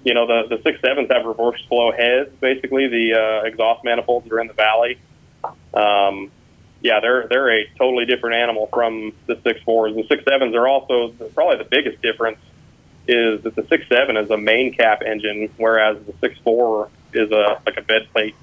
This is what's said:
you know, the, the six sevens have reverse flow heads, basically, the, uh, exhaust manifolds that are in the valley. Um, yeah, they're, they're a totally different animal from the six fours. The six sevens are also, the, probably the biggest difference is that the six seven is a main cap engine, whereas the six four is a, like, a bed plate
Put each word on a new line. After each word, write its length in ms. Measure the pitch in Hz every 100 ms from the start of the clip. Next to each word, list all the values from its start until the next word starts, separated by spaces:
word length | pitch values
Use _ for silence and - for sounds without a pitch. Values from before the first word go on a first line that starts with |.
you 100 | 127
know, 140 | 120 117
the, 300 | 117 113 113
the 40 |
six 160 | 160 -
sevens 280 | 127 139 123
have 120 | 127
reverse 400 | 113 110 117 117 -
flow 240 | 120 117
heads, 380 | 110 120 127 143 -
basically, 480 | 131 131 127 131 135
the, 260 | 120 113
uh, 320 | 113 110 110 110
exhaust 380 | 110 113 117
manifolds 440 | 123 120 117 120 117
that 60 |
are 60 | 113
in 80 | 117
the 60 |
valley. 440 | 110 107 110 120 123 _ - _ _ - - -
Um, 600 | - 104 101 101 98 98 _ _ _ - _
yeah, 160 | 120 107
they're, 300 | 113 127 113
they're 320 | 123 135 113
a 100 | 107 -
totally 280 | 131 123 120
different 280 | 123 117
animal 320 | 117 117 110 107
from 460 | - 117 110 110 107 -
the 140 | 117
six 180 | - 110
fours. 320 | - 113 110
The 100 | 110 107
six 160 | 147 -
sevens 280 | 139 131 117
are 100 | 123
also, 460 | 135 - 123 117
the, 140 | - 113
probably 320 | - 165 127
the 120 | 107
biggest 320 | 131 135 -
difference 380 | 120 110 113 110 - - - - _ - -
is 340 | 120 117 107
that 100 | 113
the 100 | - -
six 200 | 160 -
seven 280 | 123 139 110
is 140 | 104
a 60 | 110
main 380 | 107 117 131
cap 280 | - 113 104
engine, 460 | - 107 107 104 107 -
whereas 380 | 113 113 107 107 104
the 80 | 98
six 160 | 120 -
four 500 | - 113 120 110 104 - -
is 160 | - 110
a, 320 | 107 104 104
like, 120 | - 98
a 60 |
bed 260 | - 110 110
plate 220 | 117 107 -